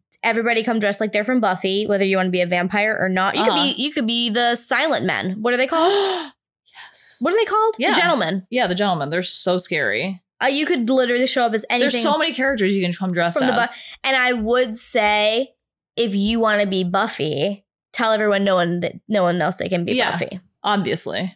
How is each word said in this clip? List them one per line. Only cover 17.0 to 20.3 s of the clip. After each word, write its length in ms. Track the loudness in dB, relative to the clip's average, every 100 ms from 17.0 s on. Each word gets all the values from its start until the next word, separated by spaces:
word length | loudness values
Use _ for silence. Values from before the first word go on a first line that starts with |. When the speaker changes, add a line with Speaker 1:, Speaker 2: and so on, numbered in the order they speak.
| -2 -2 -4 -2 -2 -4 _ _ _
Speaker 1:
tell 200 | -2 0
everyone 320 | 2 2 2
no 120 | 2 2
one 240 | 0 -2
that 140 | -4 -8 -2
no 140 | 0
one 180 | 2 2
else 160 | 0 -2
they 120 | -2
can 140 | -2 -2
be 80 |
Speaker 2:
Yeah. 160 | 0 0
Speaker 1:
Buffy. 300 | -2 -6